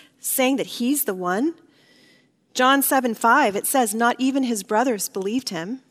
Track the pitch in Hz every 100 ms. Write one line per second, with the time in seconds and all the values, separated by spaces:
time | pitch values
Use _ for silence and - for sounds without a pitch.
0 | - _ - - 254 269 175 - 240 285
1 | - 185 180 190 302 330 _ _ _ _
2 | _ _ _ _ _ - 254 277 269 269
3 | 247 220 233 254 254 196 - 277 233 214
4 | 233 - 262 269 254 220 190 214 262 214
5 | - - 190 240 - 175 175 262 _